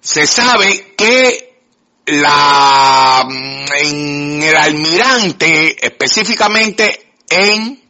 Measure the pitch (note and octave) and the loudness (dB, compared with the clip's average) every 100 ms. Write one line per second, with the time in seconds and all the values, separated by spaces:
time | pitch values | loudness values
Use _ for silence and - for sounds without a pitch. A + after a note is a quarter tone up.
0 | - D3+ D3 - A#3+ A#3 G3 G3 - - | -4 -2 0 0 0 2 0 -2 -8 -4
1 | G#3+ B3+ B3+ - - _ _ _ _ _ | 0 2 2 0 -10 _ _ _ _ _
2 | - D3 D3 D3 D3+ D3 C#3 - C#3 C3+ | -4 0 2 2 2 2 4 4 4 4
3 | B2+ B2+ B2+ C3 C3+ C3+ C#3 C#3+ D3 D3 | 2 2 0 -6 -10 -10 -6 -2 -2 -4
4 | D3 C#3+ D3 D3 D#3 D#3 D3+ D3+ D#3 E3+ | -6 -6 -6 -2 0 0 0 0 -2 0
5 | B3+ B3+ G3 - D#3+ D#3+ D#3+ D3 A#2 - | 0 0 -2 -2 0 2 0 -2 -8 -4
6 | C3+ - G#3+ A#3 G#3 G#3+ A3 G3 G#3+ - | -2 -2 -2 -2 0 0 -2 0 -2 -2
7 | _ _ - E3+ G3+ G#3+ A3 C#4 | _ _ -4 0 0 0 -4 -12